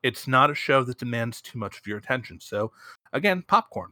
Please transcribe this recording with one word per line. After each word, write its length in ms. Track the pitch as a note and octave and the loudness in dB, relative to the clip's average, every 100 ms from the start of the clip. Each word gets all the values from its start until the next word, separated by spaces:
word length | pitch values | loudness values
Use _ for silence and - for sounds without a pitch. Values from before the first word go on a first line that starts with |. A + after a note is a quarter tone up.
It's 240 | C3 A2+ - | -2 -4 2
not 220 | C3 C#3+ | 4 4
a 40 | |
show 300 | D3 - C3+ | 2 2 2
that 140 | B2 B2 | 2 -4
demands 420 | B2 A#2 A#2 A#2 | -4 -4 -4 -6
too 180 | - B2 | -14 -8
much 200 | G2+ - | -8 -8
of 80 | - | -10
your 100 | G#2 | -10
attention. 400 | - B2+ A2+ F2 | -2 -4 -4 -18
So, 320 | - G#2 A2 _ - - _ | -8 -4 -4 _ -20 -20 _
again, 300 | C#3 G3+ F#3 - | 0 0 0 2
popcorn. 420 | G#3 - A3 F3+ | 2 2 -10 -12